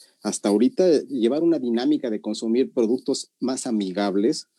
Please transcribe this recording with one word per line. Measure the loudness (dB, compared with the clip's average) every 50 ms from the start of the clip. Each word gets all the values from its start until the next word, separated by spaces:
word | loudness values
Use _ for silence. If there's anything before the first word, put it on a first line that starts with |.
| -20 _ _ _
Hasta | -8 -8 -8 -2 0 2
ahorita, | 4 4 4 2 2 2 4 4 4 2 0
llevar | -2 -4 0 0 0 0 2
una | 2 2 2 0
dinámica | 0 -2 -2 0 0 0 0 0 -2 -4
de | -6 -4
consumir | -6 -6 -8 -6 -2 0 0 0 0 0
productos | 0 0 0 0 0 -2 -2 -4 -4 -4 -6 -12 _ _
más | -6 -4 -4 -4 -4
amigables | -4 -2 -2 -2 -2 -2 -2 -2 0 0 0 0 0 0 -2 -8 _ _